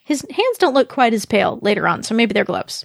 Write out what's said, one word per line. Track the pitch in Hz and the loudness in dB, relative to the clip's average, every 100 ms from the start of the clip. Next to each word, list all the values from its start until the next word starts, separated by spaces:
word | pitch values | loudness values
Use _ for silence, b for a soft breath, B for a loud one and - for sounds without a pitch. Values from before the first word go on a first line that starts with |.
His | - 285 - | -4 -4 -4
hands | - 494 453 | -2 -2 2
don't | 330 | 2
look | 262 - | 4 0
quite | - 233 | 2 2
as | 220 | 2
pale | - 202 180 - | 0 0 0 0
later | 202 202 170 | 0 2 0
on, | - | -2
so | - | -2
maybe | 226 226 | 0 2
they're | 202 | 0
gloves. | 190 185 - - | -2 -4 -6 -12